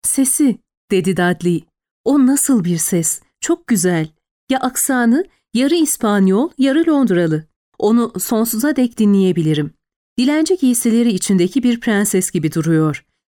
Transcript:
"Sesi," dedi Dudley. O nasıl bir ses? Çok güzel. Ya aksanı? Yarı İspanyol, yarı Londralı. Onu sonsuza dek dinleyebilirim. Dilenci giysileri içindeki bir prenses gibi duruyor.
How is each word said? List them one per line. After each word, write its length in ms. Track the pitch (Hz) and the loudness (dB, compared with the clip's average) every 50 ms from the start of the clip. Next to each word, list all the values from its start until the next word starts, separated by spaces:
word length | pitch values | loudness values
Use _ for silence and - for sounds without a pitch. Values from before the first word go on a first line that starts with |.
"Sesi," 560 | - - - 285 269 254 - - 302 262 214 - _ _ _ _ _ _ | -6 -4 -2 -2 -2 -2 0 0 0 0 0 -4 _ _ _ _ _ _
dedi 260 | 202 185 151 185 185 | -2 -2 0 0 -2
Dudley. 480 | 170 180 175 180 - - 175 175 160 - _ _ _ _ _ _ _ _ | 0 0 -2 -2 0 -2 -2 -2 -2 -6 _ _ _ _ _ _ _ _
O 220 | 226 277 294 262 | 0 2 4 4
nasıl 380 | 254 277 269 - - 269 226 170 | 4 2 0 0 0 0 0 0
bir 140 | 175 175 165 | 0 -2 -2
ses? 420 | - - - 170 165 - - - _ _ _ _ | -2 -2 -2 -2 -2 -4 -6 -8 _ _ _ _
Çok 260 | - - 339 349 _ | -4 -4 -4 -4 _
güzel. 420 | - 240 190 156 180 180 165 156 156 _ _ _ _ _ _ _ _ | -2 -2 0 0 0 0 0 -4 -6 _ _ _ _ _ _ _ _
Ya 100 | 262 262 | -4 -2
aksanı? 640 | - 247 240 - - - 269 247 240 233 233 302 381 - _ _ _ _ _ | -2 -4 -4 -4 -4 -2 0 0 2 2 2 2 0 -4 _ _ _ _ _
Yarı 180 | 226 262 277 320 | 0 0 2 2
İspanyol, 760 | 349 320 - - - - 214 208 202 196 190 190 208 269 339 _ - | 2 0 0 -2 -2 -2 0 2 2 2 2 2 2 0 -2 _ -2
yarı 280 | 262 277 269 311 330 | 0 0 2 2 2
Londralı. 580 | 330 311 277 269 226 185 175 175 165 156 156 160 _ _ _ _ _ _ _ | 2 2 2 2 2 2 0 0 0 -2 -4 -6 _ _ _ _ _ _ _
Onu 340 | - 208 226 240 233 233 - 185 | 0 2 2 2 0 -2 -4 -8
sonsuza 580 | - - 240 214 226 233 - 214 254 294 302 | -4 -2 -2 -2 -2 -2 -2 -2 -2 -2 0
dek 220 | 277 247 240 - - | 0 -2 -2 0 0
dinleyebilirim. 720 | 220 208 202 196 190 185 175 175 160 156 156 147 147 151 _ _ _ _ _ _ _ _ _ - | 2 2 4 4 2 2 0 0 0 0 0 -2 -4 -6 _ _ _ _ _ _ _ _ _ -2
Dilenci 380 | 247 262 294 311 320 320 370 | 0 0 2 0 0 0 0
giysileri 560 | 349 - 254 240 - - 240 220 233 240 240 | 0 2 0 0 0 0 0 2 2 2 2
içindeki 500 | 202 180 - - 202 185 175 185 - 277 | 0 -2 0 0 2 2 2 0 -2 0
bir 180 | 233 240 233 233 | 0 0 -2 -2
prenses 500 | - 240 214 202 208 202 - 190 185 - | -2 -2 0 0 0 0 -2 -2 -2 -2
gibi 220 | - 180 151 156 | -4 -4 -4 -2
duruyor. 540 | - 165 151 165 165 156 156 156 143 - _ _ _ _ _ | -4 -4 -2 0 0 2 2 0 -2 -6 _ _ _ _ _